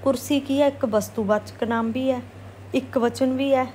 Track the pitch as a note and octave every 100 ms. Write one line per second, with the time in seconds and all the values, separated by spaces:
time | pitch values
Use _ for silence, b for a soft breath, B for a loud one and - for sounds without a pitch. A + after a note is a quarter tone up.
0 | C4+ C4 - D4 C#4 C4+ C#4+ C#4 B3+ G#3+
1 | G3+ - G3+ G#3 G#3 - A3+ A#3 A3+ A3+
2 | C4 B3+ B3 - - - - - C4+ C4
3 | A#3 A#3 C4 B3+ C#4 C4+ B3+